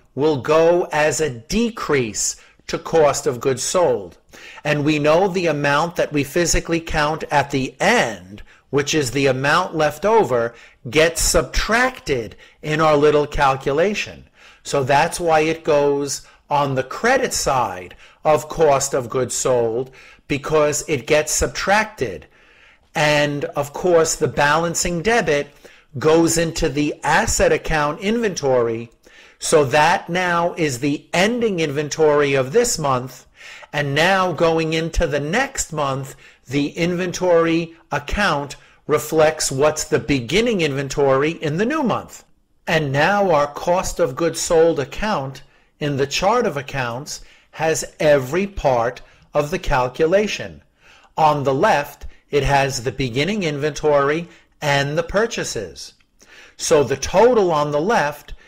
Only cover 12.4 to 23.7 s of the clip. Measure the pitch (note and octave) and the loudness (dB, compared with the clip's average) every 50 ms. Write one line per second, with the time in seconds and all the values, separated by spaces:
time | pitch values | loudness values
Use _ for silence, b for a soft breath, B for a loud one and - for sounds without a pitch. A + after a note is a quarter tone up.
12.4 | b b b b b D3+ D#3 D3+ D#3+ D#3 D3+ C#3+ D3 D3+ D3 D3 D3 C#3+ - D#3 | b b b b b -4 0 2 4 4 4 6 4 4 4 4 0 0 0 2
13.4 | D3 C3+ C3+ C3+ - C#3+ C3+ D3+ F3 G#3 G#3 - - G#2+ E2+ C2+ C2 _ B B | 2 2 2 0 -2 -2 0 2 2 0 0 -4 -8 -10 -12 -18 -20 _ B B
14.4 | B B B B B - - C#3+ C3+ B2 C#3+ C#3+ D#3+ E3+ - - F3 E3 D#3+ D#3 | B B B B B -4 -2 -2 2 4 4 4 2 2 -2 -2 0 2 2 4
15.4 | D#3 D#3+ D#3+ E3 - E3 D3+ D3 C#3+ C#3+ C#3+ C#3+ C#3+ C#3 C3+ - b b b b | 2 2 -2 -4 0 0 2 2 4 2 2 0 -2 -4 -6 -10 b b b b
16.4 | b - D3 C#3+ C#3+ C#3 C3+ C3 C3 - - - - A#3 C4+ C4+ C4+ F#3+ - - | b -2 0 0 0 0 -2 -2 -4 -4 -6 -2 0 0 2 2 0 -2 -4 -2
17.4 | - D#3 C#3 B2+ A#2 G2 F#2 F#2 F#2 F2+ - b b b b b b D#3 D3+ C#3+ | -2 0 0 0 0 -2 -4 -10 -14 -16 -20 b b b b b b 2 2 2
18.4 | - - - - E3 D3 C#3 C3+ - - - C#3 B2 A2 - C3 B2 A2+ - - | 0 -4 -2 2 4 4 4 2 0 -2 -4 -4 -4 -4 -4 -4 -4 -2 -4 -4
19.4 | - C#3+ B2+ A#2+ A#2 A2+ A2 B2 C3+ - B B B B B B B - D3 C3+ | -2 0 0 2 0 0 -2 -4 -6 -8 B B B B B B B -6 -6 -6
20.4 | - D3 D#3 D#3 D3 D3 C#3+ - - - D#3 B2 A2+ - D3+ D3+ D3+ - - - | -4 0 2 2 2 2 0 -2 -4 -4 -4 -4 0 0 2 2 2 0 -2 -2
21.4 | D#3+ C#3 - - - F#3+ G3 G#3+ G#3+ G#3+ - - C3 G#2+ F2+ D#2 - _ b b | -2 -4 -4 -4 0 0 2 2 0 -2 -4 -6 -6 -6 -6 -10 -14 _ b b
22.4 | b b b b b b b b b b b E3 D3+ D3+ D3 D3 D3 D3 C#3+ C#3+ | b b b b b b b b b b b 0 0 2 2 2 2 0 -2 -4
23.4 | D#3 - - D3 C#3 - | -6 -6 -4 -6 -6 -6